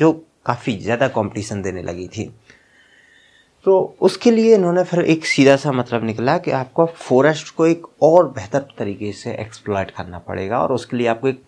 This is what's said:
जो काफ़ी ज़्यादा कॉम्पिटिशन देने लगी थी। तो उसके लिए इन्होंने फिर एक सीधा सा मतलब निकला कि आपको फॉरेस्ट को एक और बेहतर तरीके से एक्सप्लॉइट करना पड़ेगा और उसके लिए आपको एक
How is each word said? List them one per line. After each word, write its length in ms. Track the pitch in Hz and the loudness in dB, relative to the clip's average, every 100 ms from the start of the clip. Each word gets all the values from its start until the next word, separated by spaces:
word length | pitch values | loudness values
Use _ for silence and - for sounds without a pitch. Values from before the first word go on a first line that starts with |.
जो 260 | 160 160 - _ - | 2 2 -6 _ -8
काफ़ी 300 | 123 - 190 | -6 -4 -6
ज़्यादा 320 | 98 120 131 | -4 -2 0
कॉम्पिटिशन 540 | 113 101 107 101 101 | -2 -4 -6 -8 -8
देने 200 | 95 90 | -6 -8
लगी 260 | 87 87 90 | -8 -10 -10
थी। 260 | 104 98 - _ _ _ _ _ _ _ _ _ _ _ _ | -10 -12 -14 _ _ _ _ _ _ _ _ _ _ _ _
तो 320 | - 190 - - | 2 2 0 0
उसके 300 | 185 - 240 | 0 2 2
लिए 240 | 226 226 | 4 4
इन्होंने 300 | 214 175 180 | 4 4 0
फिर 160 | 175 175 | 0 0
एक 260 | 160 160 - | 2 0 0
सीधा 300 | - 135 139 | 4 6 4
सा 160 | 151 | 2
मतलब 320 | 127 120 117 | -2 -2 -4
निकला 340 | 113 110 123 170 | -4 -2 -2 -2
कि 120 | 156 | -2
आपको 360 | 135 127 - 165 | -4 -4 0 0
फॉरेस्ट 680 | - - 127 147 151 - | -2 0 4 4 2 -6
को 120 | - 165 | 0 0
एक 200 | 165 - - | 0 -6 0
और 260 | 147 175 151 | 4 6 4
बेहतर 300 | 120 101 139 | -2 -6 -6
तरीके 540 | 139 - 104 98 104 | -6 -10 -10 -8 -10
से 200 | 98 120 | -10 -10
एक्सप्लॉइट 580 | - 110 - - 98 95 | -10 -12 -12 -6 -4 -6
करना 280 | - 90 87 | -8 -10 -12
पड़ेगा 440 | - 95 98 120 | -10 -8 -4 -2
और 100 | 165 | -2
उसके 240 | 123 - 123 | -4 -4 -4
लिए 100 | 117 | -2
आपको 220 | 113 131 | -2 -2
एक 140 | 127 | -4